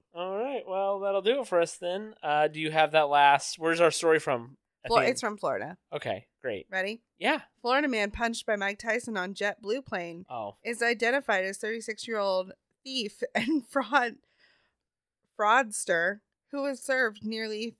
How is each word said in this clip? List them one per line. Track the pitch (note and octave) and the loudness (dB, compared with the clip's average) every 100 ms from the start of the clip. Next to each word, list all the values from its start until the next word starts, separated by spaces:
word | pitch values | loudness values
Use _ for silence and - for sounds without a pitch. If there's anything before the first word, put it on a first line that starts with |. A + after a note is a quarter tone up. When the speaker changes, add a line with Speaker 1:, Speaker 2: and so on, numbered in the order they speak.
| _ | _
Speaker 1:
All | E3+ F3+ G3 | -10 -6 -4
right. | B3+ B3+ F#3 | -4 -6 -6
Well, | F#3+ G3 G3 | -2 -2 -2
that'll | G3 G3 | -2 0
do | F#3+ C4+ | 2 0
it | A#3+ | 0
for | F3 | 2
us | E3 - | 0 -2
then. | F3 F#3 G#3+ - | -6 -6 -8 -8
Uh, | D#3 D3+ D3+ | -2 2 2
do | D#3 | 0
you | D#3 | 0
have | D#3 D3+ | 2 4
that | D#3 D3 | 4 6
last, | C#3+ C#3+ C#3 - - | 8 8 8 2 -2
where's | E3 E3 | 0 6
our | E3+ | 4
story | - E3 D#3 | 4 4 4
from? | D3+ B2 A#2 C3+ _ _ - | 2 -2 -4 -18 _ _ 0
Speaker 2:
Flo-, | A#3 | 2
Speaker 1:
Athena? | A3 | 4
Speaker 2:
it's | B3+ | 2
from | A3 G#3 | -4 -2
Florida. | D#3+ G2+ B2 F#3 _ | -2 -2 -4 -10 _
Speaker 1:
Okay, | - A#2+ G2+ - _ | -6 -4 -6 -8 _
great. | C3 G2 - | -6 -6 -6
Speaker 2:
Ready? | F#3+ F#3+ A3+ _ _ | -6 -4 -8 _ _
Speaker 1:
Yeah. | A3+ D4+ - _ | -2 -2 -4 _
Speaker 2:
Florida | A#3+ C4 D4 | 0 0 2
man | A3+ G3+ | 0 -2
punched | G#3 A#3 A#3 - | -2 -4 -4 -4
by | G#3 | -2
Mike | G3 G#3 | -2 -4
Tyson | A#3 A3+ A#3+ G#3 | -4 -4 -4 -6
on | F3+ | -6
JetBlue | G3 G3+ G3+ G3+ B3+ C4 | -4 -4 -4 -6 -6 -4
plane | G3 E3+ E3+ - | -8 -8 -12 -12
Speaker 1:
Oh. | B2 G2+ - | -8 -8 -8
Speaker 2:
is | G#3+ A3+ | -10 -2
identified | A#3 A#3 A3+ C#4 C#4 G3 F#3+ | -2 0 0 0 0 -2 -2
as | G3+ | -6
thirty-six-year-old | G#3+ A3+ A3 G#3+ - A3 G3+ F#3 F#3 - _ _ | -6 -6 -8 -10 -8 -4 0 -2 -4 -12 _ _
thief | C4+ C4 G#3 - - | -10 -6 -6 -8 -4
<laughs> | |
and | G#3+ A#3 D#4 - | -2 0 -2 -2
fraud, | C#4 C4 C#4 A#3+ - _ _ _ _ _ _ _ _ _ _ _ - | -4 0 2 0 -4 _ _ _ _ _ _ _ _ _ _ _ 0
fraudster | G#3 A#3+ A3+ - - E3+ F3 G#3 _ _ _ | 4 4 2 -4 -2 0 0 -2 _ _ _
who | C#4+ | -6
was | C#4 B3+ | -4 -4
served | - C4 A#3 G#3+ G#3+ | -2 0 0 -2 -6
nearly | A3 A3 G#3+ A3+ | -6 -6 -6 -8